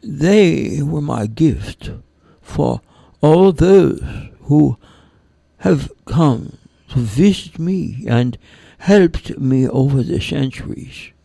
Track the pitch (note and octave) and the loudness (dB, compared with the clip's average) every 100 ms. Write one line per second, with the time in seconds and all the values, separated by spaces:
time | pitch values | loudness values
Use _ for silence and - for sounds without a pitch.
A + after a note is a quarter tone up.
0 | - C#3+ D#3+ G#3 F#3 - - D3 C#3+ D#3+ | -12 -2 2 4 4 2 -4 -4 -4 -4
1 | C#3+ A#2+ G#2+ A2+ D#3+ A2+ - - - - | -4 -4 -6 0 0 0 -8 -12 -14 -14
2 | _ _ _ _ - - B1 A2+ _ _ | _ _ _ _ -12 -4 -2 -2 _ _
3 | _ _ D3 E3 F#3+ D#3 E3+ G3 D3 - | _ _ 2 6 4 4 4 6 4 0
4 | - - - - - D3 C#3+ A#2+ _ _ | -8 -12 -16 -20 -2 2 2 -2 _ _
5 | _ _ _ _ _ _ - D#3 - - | _ _ _ _ _ _ 0 0 -2 -16
6 | - B2+ D#3 B2 - - _ _ _ C3 | -4 2 2 0 -6 -18 _ _ _ -4
7 | A#2 G#2+ G3+ F#3 - - D#3+ F#3+ - A2+ | -4 2 2 2 -6 -8 -6 -4 -6 -10
8 | - A#2 B2 A#2+ _ - - _ - G#3 | -2 0 0 -6 _ -20 -20 _ 2 4
9 | F3 - - - C3 C3 C3 C3 C3+ C3+ | 4 0 -10 -6 -2 0 0 0 0 0
10 | B2 - - E3+ C3+ - - - C3 - | -2 -4 -4 -4 -6 -8 -14 -14 -14 -20
11 | - _ | -20 _